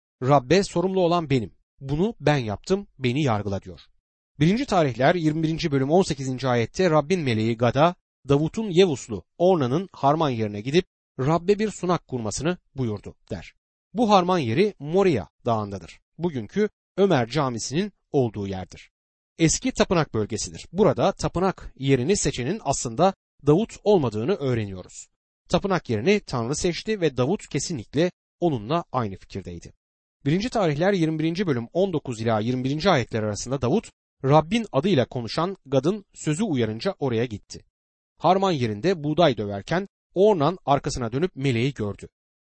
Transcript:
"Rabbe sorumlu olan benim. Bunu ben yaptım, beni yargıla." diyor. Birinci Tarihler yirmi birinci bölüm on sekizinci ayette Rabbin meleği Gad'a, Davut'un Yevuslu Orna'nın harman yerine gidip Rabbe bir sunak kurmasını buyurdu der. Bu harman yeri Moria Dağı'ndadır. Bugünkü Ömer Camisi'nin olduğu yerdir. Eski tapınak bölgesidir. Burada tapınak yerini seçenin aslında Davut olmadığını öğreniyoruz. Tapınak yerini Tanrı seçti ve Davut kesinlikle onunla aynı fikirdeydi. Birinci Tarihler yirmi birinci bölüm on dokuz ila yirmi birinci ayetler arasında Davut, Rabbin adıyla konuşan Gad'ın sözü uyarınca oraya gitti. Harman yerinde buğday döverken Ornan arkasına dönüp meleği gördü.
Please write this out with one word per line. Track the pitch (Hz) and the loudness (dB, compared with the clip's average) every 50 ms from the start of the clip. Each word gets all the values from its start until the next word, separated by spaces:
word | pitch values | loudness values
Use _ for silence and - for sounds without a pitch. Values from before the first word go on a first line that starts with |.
| _ _ _ _ 127 | _ _ _ _ 0
"Rabbe | 127 147 139 123 123 160 196 196 | 2 4 4 4 4 2 2 2
sorumlu | - - 175 175 190 190 190 | 0 -2 -2 -2 -2 0 0
olan | 180 165 170 175 165 135 | 2 2 2 0 0 0
benim. | 139 123 107 - - _ _ _ _ _ | 0 0 0 -4 -10 _ _ _ _ _
Bunu | 139 135 143 156 190 226 233 - | -8 -6 -2 -2 -2 -2 -2 -2
ben | 139 151 147 | 0 0 2
yaptım, | 143 120 107 101 - - - 190 202 202 - _ - | 2 0 -4 -8 -8 -2 -2 -2 -2 -2 -10 _ -4
beni | 131 123 120 147 160 | -2 -2 0 0 0
yargıla." | 127 110 104 101 101 98 95 | 0 0 0 -2 -4 -6 -6
diyor. | - 92 85 - - _ _ _ _ _ _ _ _ _ _ - | -8 -12 -18 -20 -20 _ _ _ _ _ _ _ _ _ _ 2
Birinci | 147 165 202 240 285 | 2 4 4 2 0
Tarihler | - 214 180 156 139 110 107 131 147 180 | 0 2 2 2 2 2 2 2 2 4
yirmi | 180 156 151 151 160 160 | 4 0 0 0 0 -2
birinci | 156 160 151 151 165 | -2 -2 -2 -2 -2
bölüm | 139 135 131 139 | 0 0 2 4
on | 156 190 | 4 2
sekizinci | 185 - 156 139 135 131 127 120 127 | 2 2 -2 -6 -4 -6 -6 -2 0
ayette | 131 123 120 113 - - - 185 175 | 0 2 0 0 -2 -2 0 2 4
Rabbin | 156 151 143 147 190 180 | 4 2 2 2 -2 0
meleği | 151 131 113 107 110 113 117 | 0 0 0 0 0 0 0
Gad'a, | 113 123 120 113 135 156 175 180 - _ _ _ _ _ | 2 0 2 4 4 2 2 2 -2 _ _ _ _ _
Davut'un | 127 139 143 156 156 - 220 226 208 | 2 2 2 2 0 -2 -4 -6 0
Yevuslu | 165 165 196 180 139 - - - 110 90 - _ _ | 4 4 4 4 2 -4 -6 -8 -10 -10 -10 _ _
Orna'nın | - 170 185 190 160 135 120 127 127 98 - - | 2 4 4 4 4 2 0 0 -2 -2 -6 -8
harman | - - 139 147 165 165 143 | 0 2 2 2 2 2 0
yerine | 123 113 110 104 104 104 | 0 -2 -2 -4 -4 -6
gidip | 104 135 143 180 - - _ _ _ _ _ - | -6 0 0 0 0 0 _ _ _ _ _ -4
Rabbe | 127 143 160 175 170 180 208 196 | -2 0 0 0 2 0 0 0
bir | 220 208 | 0 -4
sunak | - - - 180 175 160 - | -4 -6 -2 -2 -2 -2 -2
kurmasını | _ 131 123 110 104 - - 127 165 180 - _ _ _ | _ -8 -6 -6 -6 -6 -4 -4 -4 -4 -4 _ _ _
buyurdu | 135 131 113 104 101 - 92 - _ _ _ | -6 -4 -4 -4 -6 -10 -16 -20 _ _ _
der. | - 85 - - _ _ _ _ _ _ _ _ - | -12 -12 -12 -18 _ _ _ _ _ _ _ _ -2
Bu | 202 247 208 | 0 2 4
harman | 214 190 175 180 185 | 4 4 4 4 0
yeri | 175 139 113 110 147 208 208 - - | 0 0 0 2 2 0 0 0 -6
Moria | 139 147 165 196 196 190 147 107 80 - _ _ _ | -8 -2 0 2 4 4 2 2 -2 -6 _ _ _
Dağı'ndadır. | 120 117 110 104 101 98 95 92 - - - _ _ _ | -2 0 0 -2 -6 -8 -12 -14 -16 -20 -20 _ _ _
Bugünkü | - 160 180 147 127 104 - - 196 214 208 - _ _ _ _ | -6 -6 -4 -4 -4 -8 -4 -2 -2 -2 -2 -2 _ _ _ _
Ömer | - 196 196 170 131 120 | 2 2 4 4 2 2
Camisi'nin | 113 120 160 143 131 120 110 - - 127 165 208 202 - _ _ _ | 0 0 -2 -2 0 -2 -6 -8 -4 -4 -4 -4 -4 -8 _ _ _
olduğu | - 147 123 113 98 104 101 | 0 2 2 2 0 -4 -6
yerdir. | 98 95 92 90 - - 82 - _ _ _ _ _ _ _ _ _ _ | -6 -6 -8 -8 -12 -14 -20 -20 _ _ _ _ _ _ _ _ _ _
Eski | - 165 156 - - - 262 | 0 0 2 2 0 -2 -4
tapınak | - - 208 - 196 170 143 - - | 0 0 0 2 2 0 0 0 -2
bölgesidir. | 110 104 92 107 101 - 90 80 - - - | -4 -4 -2 -4 -8 -8 -10 -12 -16 -18 -8
Burada | - 175 220 160 117 110 139 190 | 0 2 4 4 4 4 2 0
tapınak | 190 - - 147 - 170 185 190 - - - - - | 0 -2 -4 -4 -2 0 -2 -2 -2 -4 -12 -18 -12
yerini | - 131 139 135 123 120 156 202 | -6 0 2 2 2 2 0 0
seçenin | - - 156 - - 120 135 202 226 - | 0 0 -2 -2 -2 -4 -4 -6 -4 -4
aslında | 143 131 - - 127 113 123 175 196 185 - _ _ _ _ 147 | -4 -4 -2 -4 -6 0 2 2 2 2 -2 _ _ _ _ 2
Davut | 143 151 185 226 - - - _ | 4 4 4 2 -2 -8 -2 _
olmadığını | 202 214 185 139 117 104 107 113 151 202 | 4 4 4 4 0 -2 -2 -2 -2 -2
öğreniyoruz. | - 143 131 123 113 107 101 95 90 87 - - - - _ _ _ _ _ _ _ _ _ | -2 -2 -2 -2 -2 -2 -6 -8 -12 -14 -16 -20 -20 -20 _ _ _ _ _ _ _ _ _
Tapınak | - 165 - 196 190 156 - - | -2 -2 0 0 -2 -2 -2 -2
yerini | 117 104 117 180 208 202 | -2 0 2 2 0 0
Tanrı | - - - 123 113 120 147 | 0 -4 -4 -4 -2 -2 -4
seçti | - - 180 160 - - 220 220 202 | -2 -2 -2 -2 -4 -4 -6 -2 0
ve | 170 151 131 | 0 -2 0
Davut | 123 123 135 196 - - | 0 0 0 -2 -4 -6
kesinlikle | - - 143 - - 175 123 98 - - 139 170 180 - _ _ _ _ _ | -6 -6 -6 -4 -4 -6 -8 -8 -4 0 0 0 0 -2 _ _ _ _ _
onunla | 175 175 143 113 101 113 156 170 170 - | -2 0 0 -2 -4 -4 -4 -4 -4 -4
aynı | - 127 117 101 95 | -4 -4 -4 -4 -8
fikirdeydi. | - - _ - 98 90 92 87 82 - - - _ _ _ _ _ _ _ _ _ _ | -12 -16 _ -12 -12 -10 -10 -12 -14 -14 -18 -20 _ _ _ _ _ _ _ _ _ _
Birinci | 139 151 190 208 247 | 0 0 0 0 -2
Tarihler | - 233 190 165 143 139 175 196 202 | -2 0 0 2 2 2 2 2 2
yirmi | 180 160 156 160 156 | 2 0 0 0 -2
birinci | 156 165 170 170 208 | -2 -2 -2 -2 -2
bölüm | 175 135 117 117 113 - | 0 0 -2 -4 -4 0
on | 170 196 196 170 | 0 0 0 0
dokuz | 143 - - 120 107 | -4 -4 -6 -8 -4
ila | 110 117 113 107 | -2 0 0 0
yirmi | 107 120 123 127 127 | 0 0 -2 -2 -2
birinci | 131 143 156 160 196 | -4 -4 0 2 2
ayetler | 175 131 110 - - 113 107 | 2 2 0 -2 -4 -4 -4
arasında | 107 104 - - 117 131 139 | -4 -6 -6 -6 -6 -6 -2
Davut, | 123 117 151 226 - - - _ _ _ _ _ - | 0 0 0 0 -2 -4 -16 _ _ _ _ _ 0
Rabbin | 131 143 156 151 165 214 240 220 - | 4 4 4 4 2 -2 -2 -2 0
adıyla | - 135 143 208 185 131 117 | -2 0 2 2 2 2 2
konuşan | - - 131 117 107 - 160 165 190 196 - _ | 0 -4 -8 -8 -6 -4 -2 -2 -2 -4 -8 _
Gad'ın | 131 135 135 127 165 214 208 - _ _ | -2 0 0 2 0 -2 -2 -8 _ _
sözü | - - 156 151 156 226 | -8 -4 -4 -2 -2 -2
uyarınca | 214 151 123 113 110 107 113 - 196 185 - | -2 0 0 0 -2 -2 -4 -6 -6 -4 -4
oraya | 143 135 117 110 123 | -4 -2 -2 -2 -2
gitti. | 127 107 98 - _ - - - _ _ _ _ _ _ _ _ _ _ | -4 -6 -12 -14 _ -20 -20 -20 _ _ _ _ _ _ _ _ _ _
Harman | _ - 160 185 190 190 190 | _ 2 2 4 4 2 0
yerinde | 175 135 120 110 107 104 107 180 196 160 143 | 0 0 0 -2 -2 -2 -2 -2 -2 0 -2
buğday | 151 151 170 175 156 120 | -2 2 4 4 4 4
döverken | 117 107 101 98 98 - - 165 185 202 - _ _ _ _ _ | 0 -4 -6 -6 -8 -6 -4 -4 -4 -4 -6 _ _ _ _ _
Ornan | 170 196 214 208 170 139 156 190 - - | 2 4 4 4 4 2 0 0 -2 0
arkasına | 127 143 139 - 151 123 135 123 110 | 0 0 0 0 -4 -6 -4 -6 -4
dönüp | 110 139 175 185 - | -2 -4 -4 -4 -4
meleği | 135 135 139 120 113 120 143 - | -4 -2 0 0 0 0 -2 -2
gördü. | - 110 101 98 - - - _ _ _ _ _ _ _ _ _ | -4 -6 -6 -6 -10 -14 -20 _ _ _ _ _ _ _ _ _